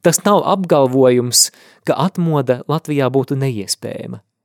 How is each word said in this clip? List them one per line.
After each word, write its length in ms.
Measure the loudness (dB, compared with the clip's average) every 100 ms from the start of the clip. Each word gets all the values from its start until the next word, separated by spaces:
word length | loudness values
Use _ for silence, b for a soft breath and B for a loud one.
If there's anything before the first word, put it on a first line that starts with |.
Tas 180 | 2 0
nav 200 | 2 2 2
apgalvojums, 1040 | -2 2 2 4 4 4 4 0 -2 -2 b b b -6
ka 100 | -2
atmoda 640 | -2 -2 0 0 0 -2 -2
Latvijā 420 | -4 -2 -2 0
būtu 240 | 0 -2 -2
neiespējama. 880 | -4 -4 -8 -10 -10 -12 -12 -16 _ _